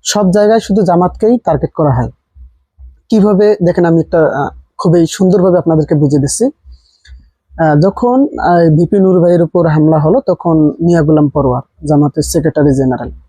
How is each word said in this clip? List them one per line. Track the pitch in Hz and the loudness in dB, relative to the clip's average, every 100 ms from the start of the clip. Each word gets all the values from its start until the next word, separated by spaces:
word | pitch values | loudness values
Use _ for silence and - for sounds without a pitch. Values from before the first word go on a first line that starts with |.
সব | - 208 190 | -6 -2 0
জায়গায় | 202 208 226 | 2 2 0
শুধু | - 208 | 0 -2
জামাতকেই | 185 175 180 - 220 240 | 0 0 0 -2 0 0
টার্গেট | - 147 156 | -2 -4 -4
করা | - 151 | -2 -2
হয়। | 131 120 - _ - - _ _ _ - _ _ | 0 -4 -10 _ -20 -20 _ _ _ -20 _ _
কিভাবে | 220 208 196 208 208 | 0 2 2 2 0
দেখেন, | 170 175 170 | -2 0 0
আমি | 165 | 0
একটা, | 160 170 156 | 0 0 0
আহ, | 135 143 - _ - | -2 -8 -10 _ -6
খুবই | 180 175 165 | 0 2 0
সুন্দরভাবে | - 185 190 185 175 | 0 0 2 2 0
আপনাদেরকে | 165 160 147 156 | 0 -2 0 0
বুঝিয়ে | 147 147 | 0 0
দিচ্ছি। | 139 - 247 | -2 -4 -6
আহ, | - - - _ _ - - _ _ _ - 160 147 | -6 -20 -20 _ _ -20 -20 _ _ _ -4 0 2
যখন, | 185 196 247 254 277 - | 0 0 -2 0 -2 -2
আহ, | - 175 165 151 | 0 2 2 2
ভিপি | 170 202 | 0 2
নূর | 190 180 | 2 2
ভাইয়ের | 175 175 | 2 2
উপর | 165 175 165 | 0 0 0
হামলা | 151 151 156 | 2 2 2
হলো, | 156 240 - | 0 0 -2
তখন | 180 175 160 151 - | -4 -2 0 0 0
মিয়া | 170 175 | 0 0
গোলাম | 151 156 147 | 2 2 0
পরোয়ার, | 147 131 127 - _ 147 | 0 -2 -4 -8 _ -2
জামাতের | 147 147 156 | 0 0 -2
সেক্রেটারি | - 165 151 151 147 135 | -4 -2 -2 0 0 0
জেনারেল | 131 120 123 - | -2 -4 -8 -14